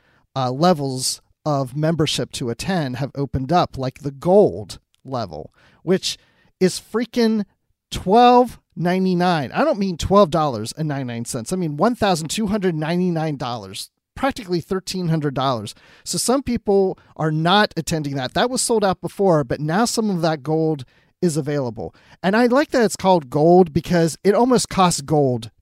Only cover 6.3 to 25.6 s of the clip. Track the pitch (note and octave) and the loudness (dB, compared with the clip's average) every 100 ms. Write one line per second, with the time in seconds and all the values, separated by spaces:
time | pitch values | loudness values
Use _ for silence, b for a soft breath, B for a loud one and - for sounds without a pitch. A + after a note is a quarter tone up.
6.3 | b b b F#3 - - A3 A#3+ - A3+ | b b b 0 -2 -6 -6 -4 0 2
7.3 | A3 G3+ _ _ _ - - - A3 B3 | 2 -4 _ _ _ -14 -8 2 6 8
8.3 | B3 B3 - _ - E3+ F#3 F#3 F3+ F3+ | 8 4 -2 _ -4 -2 0 2 2 2
9.3 | E3+ B2+ - C#4+ A#3 G3 E3 - G3 F#3+ | 0 -2 -2 0 0 -2 -4 2 4 4
10.3 | E3 D3+ A#2 A2 - D#3 C#3 B2+ A#2 A#2 | 2 -2 -2 -8 -6 -6 -4 -6 -8 -8
11.3 | B2 A2+ F#3 E3+ D3 G3+ B3 G#3 F3 D#3 | -8 -6 -4 -4 0 0 2 0 0 -2
12.3 | - G#3+ G#3+ F#3 D#3 D#3 F3 F3+ E3 D#3 | -4 -2 0 0 -2 -2 0 0 0 -2
13.3 | C#3 B2 A#2+ F#2+ G2 - _ _ - C4+ | -4 -6 -8 -10 -14 -16 _ _ -4 -4
14.3 | C4 F#3 F3 - F#3+ - F#3 F3 D#3+ D3 | -4 -4 -4 -4 -6 -6 -6 -2 -2 -2
15.3 | C3 C3+ A#2+ G#2 - B B B F3 - | -2 -2 -2 -6 -14 B B B -4 0
16.3 | C4+ C4 A#3 - G3 F#3+ - b b D#3 | 0 0 -4 0 2 2 -2 b b -2
17.3 | D#3 E3 G3+ G#3+ - D3 E3 C#3+ C#3 B2+ | 0 2 2 2 -2 -4 -4 -4 -6 -4
18.3 | - A#3+ B3+ - A3+ G3 F3+ E3+ - G3 | -2 -2 -2 0 0 0 -2 -6 0 2
19.3 | D#3+ B2+ C3 D3+ E3+ A#3 - A3 F3+ E3 | 2 2 -4 -2 0 0 0 -2 0 -2
20.3 | D#3 B2+ D#3 D#3+ D3+ B2+ b b b F3+ | -2 -2 0 0 -2 -8 b b b -2
21.3 | D3+ C#3+ D3 B2 A2 E2 b b b F3+ | 0 -2 -4 -4 -6 -12 b b b 0
22.3 | G#3+ B3 B3+ D#4 C4 G#3+ - F#3+ F3+ C3 | 2 2 2 2 2 0 0 2 2 2
23.3 | C#3+ D#3 F3+ F3+ E3 - F3 E3 - F#3 | 2 6 6 6 0 0 0 0 0 2
24.3 | G#3 B3 A#3+ - - F3+ E3 C#3 D3+ C#3 | 2 4 2 0 2 2 2 -2 0 2
25.3 | B2 A2+ _ | 0 -6 _